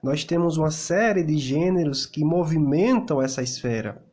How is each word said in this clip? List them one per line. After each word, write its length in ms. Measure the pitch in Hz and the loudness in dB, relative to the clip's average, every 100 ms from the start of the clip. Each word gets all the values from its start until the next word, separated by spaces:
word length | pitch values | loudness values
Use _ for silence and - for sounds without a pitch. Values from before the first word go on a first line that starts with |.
nós 220 | 135 147 | -4 -2
temos 320 | - 170 170 156 | 0 0 2 2
uma 140 | 156 | 0
série 520 | 156 - 180 226 196 | -2 -2 0 2 2
de 160 | 160 151 | 0 0
gêneros 680 | 131 143 180 180 151 131 - | 0 0 2 2 0 -2 -6
que 180 | - | -2
movimentam 1000 | 156 170 160 160 143 147 220 117 - 143 | 0 2 2 2 2 2 2 2 0 -2
essa 200 | 131 131 | -2 -2
esfera. 600 | 123 - 120 113 104 - - | -6 -4 -4 -4 -4 -10 -18